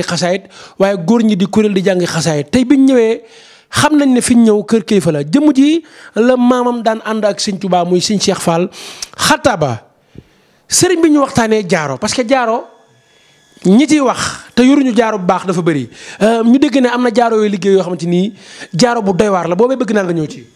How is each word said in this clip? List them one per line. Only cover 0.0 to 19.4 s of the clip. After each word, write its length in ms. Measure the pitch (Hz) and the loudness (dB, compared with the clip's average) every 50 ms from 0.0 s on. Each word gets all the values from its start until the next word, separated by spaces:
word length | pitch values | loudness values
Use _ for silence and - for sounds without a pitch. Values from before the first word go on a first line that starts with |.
xasaayit, 400 | 175 - 175 151 175 170 185 196 196 - - - - - _ - | -2 -4 -4 -4 -2 -2 -4 -4 -8 -12 -20 -20 -20 -10 _ -2
waaye 180 | 185 196 202 185 165 | 0 0 0 -2 0
góor 160 | 160 233 240 | 0 0 2
ñi 140 | 226 220 208 | 2 0 0
di 100 | 175 196 | 0 -2
kuréel 260 | 196 - 214 214 214 196 | 0 0 0 0 0 0
di 80 | 190 | 0
jàng 220 | 175 202 185 180 175 | 0 0 0 0 -2
xasaayit. 440 | 170 - 170 151 165 156 147 143 - | -2 -4 -4 -2 -2 -2 -2 -2 -2
Tey 140 | - 254 254 | 0 0 2
bi 120 | 247 294 | 2 2
ñu 160 | 269 269 269 | 4 4 4
ñëwee 300 | 262 240 226 220 226 - - - - - - - - _ _ _ | 4 4 2 2 0 -4 -8 -16 -20 -20 -20 -20 -20 _ _ _
xam 260 | - - 277 294 302 | -2 0 0 2 2
nañ 160 | 294 285 269 254 | 2 2 2 2
ne 60 | 240 | 2
fi 140 | - - 247 | 2 2 4
ñu 80 | 233 233 | 4 4
ñëw 200 | 220 208 208 202 | 4 4 2 0
kër 200 | - 226 226 - | 0 -2 -2 0
kilifa 280 | - 220 196 - 170 | 0 0 0 0 0
la. 100 | 156 143 | -2 -2
Jëmm 300 | 147 151 165 294 302 302 269 | -2 0 0 2 2 2 2
ji 280 | 262 277 294 311 339 - - - - - - - | 4 2 2 2 -2 -4 -8 -18 -20 -20 -8 -4
la 200 | 208 233 247 254 | 0 2 2 2
maamam 460 | 254 240 240 254 247 240 247 240 240 | 2 2 2 2 0 0 -2 -4 -2
daan 180 | 214 220 220 220 - | -2 -4 -4 -4 -4
ànd 200 | 214 220 220 214 | -6 -4 -2 -2
ak 160 | 202 196 202 | -2 -2 -4
Serigne 200 | - 220 190 165 | -6 -6 -6 -6
Touba, 240 | - 185 180 180 175 | -4 -2 0 0 0
muy 160 | 175 180 180 | 0 0 0
Serigne 200 | - - 214 185 | 0 -2 -2 -2
Cheikh 180 | - 196 185 - | 0 -2 -2 -2
Fall 280 | - 175 165 165 180 202 - - - - - - - - - | -2 -2 -2 -2 -2 -4 -8 -12 -18 -18 -18 -16 -18 -16 -10
Khattaba. 680 | - - - - - - 277 220 170 151 131 113 110 - _ _ _ _ _ - - - _ _ _ _ _ _ _ _ - | -4 -2 0 0 0 0 0 0 0 -2 -2 -4 -6 -10 _ _ _ _ _ -20 -20 -20 _ _ _ _ _ _ _ _ -6
Serigne 340 | - - - 370 370 330 | -2 0 0 0 2 2
bi, 80 | 330 320 | 2 2
ñu 100 | 294 294 | 2 2
waxtaanee 440 | 269 - - 247 226 220 220 220 202 165 | 0 0 0 -2 0 0 0 -2 0 -2
jaaro, 280 | 180 170 151 139 135 123 | -2 -2 -2 -4 -6 -6
parce 160 | - 214 - | -6 -4 -4
que 120 | - 247 214 | -4 -2 0
jaaro 360 | 269 262 240 226 226 262 - - - _ _ _ _ _ _ _ _ _ _ _ _ _ _ _ _ _ - | 0 0 0 -2 -4 -4 -6 -12 -20 _ _ _ _ _ _ _ _ _ _ _ _ _ _ _ _ _ 0
Ñi 200 | 180 190 240 311 | 2 4 4 4
ciy 140 | 240 302 302 | 2 2 2
wax 200 | 269 226 175 - - - - - - - _ | 0 0 -2 -4 -6 -10 -10 -14 -20 -4 _
te 80 | - | 2
yoruñu 300 | 247 262 277 294 277 254 214 | 2 4 4 2 2 0 0
jaaro 220 | 220 226 220 220 208 | 0 0 0 -2 -2
bu 80 | 180 | -2
baax 200 | 180 185 175 160 | -2 -2 0 -2
dafa 140 | 190 180 175 | -4 -4 -2
bëri. 260 | 170 165 160 143 120 110 - - - - - - | -2 -2 -2 -2 -4 -8 -14 -20 -20 -18 -4 -2
Euh, 200 | 196 220 233 233 226 | 0 0 2 2 2
ñu 140 | 233 240 277 | 2 4 4
dégg 220 | 285 294 226 277 | 2 2 2 2
ne 80 | 247 240 | 0 0
am 140 | 240 240 | 0 0
na 80 | 247 247 | -2 0
jaaro 240 | 202 247 240 233 226 | 0 0 0 2 0
yooyu 140 | 214 214 208 | 0 0 0
liggéey 240 | 202 190 170 196 196 | -2 -2 0 2 2
yoo 80 | 190 | 2
xamante 220 | 170 180 180 165 170 | 0 -2 -6 -6 -4
ni 260 | 175 175 180 190 214 - - - - - - - - - | -2 0 0 0 -2 -6 -10 -20 -20 -20 -20 -14 -8 -2
jaaro 280 | 160 240 240 240 233 | 0 0 0 0 0
bu 100 | 208 196 | -2 -2
doy 160 | 190 165 214 208 | 0 0 0 0
waar 200 | 196 180 | 0 -2